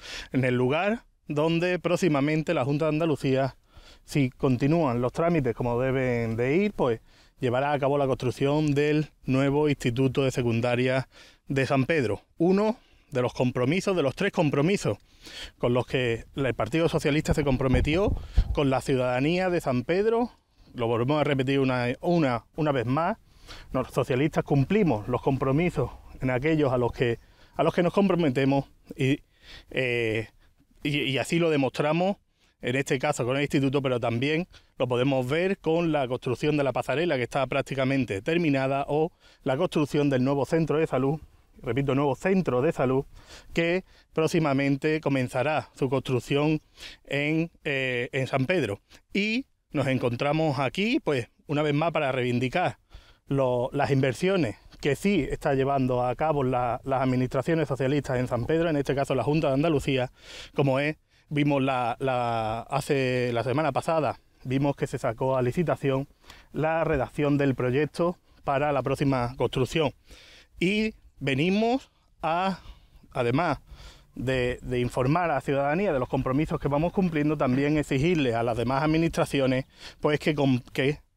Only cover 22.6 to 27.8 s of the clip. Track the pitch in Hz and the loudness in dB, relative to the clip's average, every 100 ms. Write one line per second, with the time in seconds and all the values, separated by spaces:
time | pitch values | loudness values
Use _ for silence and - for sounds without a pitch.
22.6 | 151 135 113 143 175 226 - - - - | 0 0 0 0 0 -4 -10 -20 -20 -18
23.6 | - 131 117 - 131 127 156 170 - 143 | -6 -4 -2 -2 0 2 2 0 0 2
24.6 | 135 208 170 107 107 120 151 135 135 139 | 2 2 2 2 -2 -2 0 0 2 2
25.6 | 175 - 120 - - - 131 127 151 160 | 0 0 -4 -6 -20 -6 -2 0 2 2
26.6 | 139 123 117 - 123 113 - - - - | 2 2 0 0 -2 -2 -8 -20 -14 0
27.6 | 156 - | 0 2